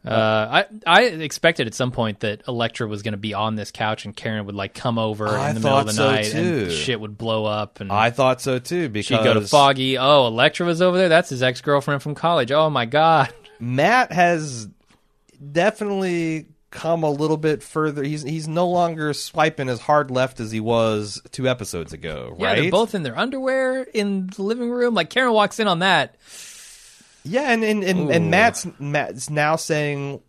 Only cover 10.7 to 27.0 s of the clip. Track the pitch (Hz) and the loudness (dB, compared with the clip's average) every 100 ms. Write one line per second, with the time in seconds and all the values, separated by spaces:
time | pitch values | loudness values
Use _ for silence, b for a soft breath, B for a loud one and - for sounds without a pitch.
10.7 | 165 180 180 185 160 180 127 127 123 151 | 2 2 4 4 4 2 0 0 0 0
11.7 | 143 143 143 151 143 165 170 120 147 156 | 0 2 -4 -4 -2 0 2 2 2 2
12.7 | 139 117 143 160 160 127 - - - 120 | 0 0 4 6 6 2 -4 -20 -12 -4
13.7 | 127 165 247 240 165 175 170 151 120 104 | 2 4 4 2 2 2 2 -4 -12 -14
14.7 | _ _ _ _ _ _ _ 143 156 196 | _ _ _ _ _ _ _ -6 0 0
15.7 | 208 208 196 185 170 165 160 - _ _ | -2 -6 -2 -2 -2 -2 -6 -10 _ _
16.7 | - 160 170 156 143 156 156 156 147 - | -8 -2 0 0 0 0 0 0 -2 -4
17.7 | 160 156 147 139 151 139 160 156 160 180 | -4 -2 -2 -6 -6 -6 -6 -4 -2 0
18.7 | 175 170 160 151 143 - 165 156 156 131 | 2 0 -2 -4 -4 -6 0 0 0 -6
19.7 | 117 - 151 139 127 127 - 110 110 107 | -4 2 2 2 0 -2 -4 -6 -4 0
20.7 | 117 113 107 104 - - - 131 123 107 | 2 2 0 -4 -12 -14 -4 -2 -2 -6
21.7 | 87 80 78 80 73 60 82 - 104 165 | -8 -10 -10 -10 -10 -10 -6 0 2 2
22.7 | 185 220 196 139 123 247 269 262 262 262 | 2 0 -2 -4 -4 -4 -2 -2 0 0
23.7 | 262 254 220 202 196 185 196 196 240 240 | -2 -4 -4 -2 -2 -6 -6 -4 -2 -4
24.7 | 247 240 214 165 247 254 220 202 - 214 | 0 0 0 0 0 2 4 2 0 0
25.7 | 170 190 170 131 _ B B B B B | 2 4 2 0 _ B B B B B
26.7 | B B B | B B B